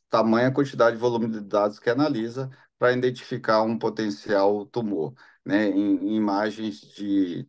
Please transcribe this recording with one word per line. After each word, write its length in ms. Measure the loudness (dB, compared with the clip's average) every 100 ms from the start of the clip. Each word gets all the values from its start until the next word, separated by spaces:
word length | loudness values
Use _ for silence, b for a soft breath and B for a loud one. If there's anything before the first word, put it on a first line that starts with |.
| _
Tamanha 420 | 2 4 4 2
quantidade 440 | 2 0 2 2 2
de 60 |
volume 260 | 0 0 -2
de 120 | -6
dados 360 | -2 0 0 -2
que 120 | -2
analisa 600 | 0 0 -2 -4 -6 -10 b b -2
pra 140 | 0
identificar 680 | 2 0 -2 -8 -6 2 2
um 160 | 2 0
potencial 880 | -2 -2 -4 -4 0 2 2 0 -4
tumor, 480 | -6 -4 -4 -4 -8 b b -2
né, 220 | 0 2
em, 300 | 2 2 0
em 180 | 0 0
imagens 640 | 0 0 -2 -4 -8 -8
de, 640 | -14 -10 -2 0 0 -4